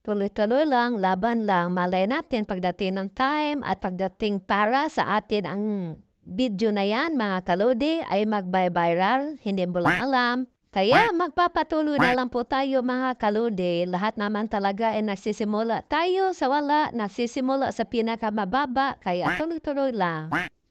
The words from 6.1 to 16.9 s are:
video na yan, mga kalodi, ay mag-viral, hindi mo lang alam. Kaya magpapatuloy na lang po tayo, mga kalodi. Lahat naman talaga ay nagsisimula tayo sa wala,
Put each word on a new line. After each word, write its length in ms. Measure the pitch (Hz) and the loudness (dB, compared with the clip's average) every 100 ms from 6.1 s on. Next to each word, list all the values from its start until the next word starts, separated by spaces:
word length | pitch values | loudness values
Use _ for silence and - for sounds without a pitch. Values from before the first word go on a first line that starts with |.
| _ | _
video 480 | - 180 254 196 220 | -12 -2 -2 2 0
na 160 | 208 196 | 2 0
yan, 320 | 220 330 302 | 0 0 0
mga 240 | 214 185 | 0 -2
kalodi, 560 | 185 180 220 254 294 330 - | 0 2 2 2 0 0 0
ay 160 | 196 | 0
mag-viral, 1120 | 214 208 180 185 180 175 170 170 185 254 285 294 | 0 0 0 2 2 2 2 2 2 2 -2 -6
hindi 160 | 214 196 180 | -4 -2 -2
mo 160 | 180 | 0
lang 160 | 170 175 | 2 2
alam. 360 | 254 269 247 247 262 _ _ | 2 2 2 -2 -4 _ _
Kaya 400 | - 196 294 453 | 0 4 4 4
magpapatuloy 880 | 339 349 320 349 349 311 311 302 285 | 2 -2 0 0 0 -2 -2 0 2
na 160 | 254 254 | 2 2
lang 160 | 254 | -2
po 160 | 240 240 | -4 -2
tayo, 320 | 269 277 262 | -2 0 0
mga 400 | 247 254 262 247 | 0 -2 -2 0
kalodi. 640 | 214 208 233 196 180 170 | 0 0 0 0 0 0
Lahat 320 | 180 180 208 226 | 0 0 -2 -2
naman 320 | 208 214 220 | -4 -2 -2
talaga 480 | 208 196 196 226 214 | -2 -2 0 0 0
ay 80 | |
nagsisimula 800 | 214 196 - 214 208 214 226 214 | -2 -4 -4 -4 -2 -2 -2 -2
tayo 480 | - 294 349 370 381 | -2 0 2 2 0
sa 160 | 359 277 | 0 0
wala, 400 | 285 285 294 302 | 0 2 2 2